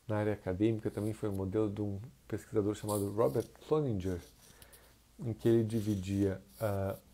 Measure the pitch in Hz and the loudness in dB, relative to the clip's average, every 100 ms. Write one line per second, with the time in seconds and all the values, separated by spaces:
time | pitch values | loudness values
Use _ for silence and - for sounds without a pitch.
0 | - 107 107 101 95 92 110 107 104 104 | -4 0 0 -2 -2 2 2 2 -2 -2
1 | 104 107 107 98 95 107 107 101 104 98 | -4 -2 -4 -2 0 2 0 0 -4 -4
2 | 123 - - 107 - 110 101 104 107 104 | -8 -16 -8 -8 -2 0 2 0 0 0
3 | 101 101 131 131 - - - 156 143 101 | 0 2 2 2 -4 -8 0 0 2 0
4 | 92 87 - - - - - - - _ | -2 -4 -8 -20 -20 -20 -20 -20 -20 _
5 | _ - 131 110 117 117 110 113 104 98 | _ -10 -8 0 4 4 4 -2 0 -2
6 | 92 98 101 92 - - 107 98 98 98 | 0 2 2 0 -10 -6 -2 0 -2 -4
7 | - | -10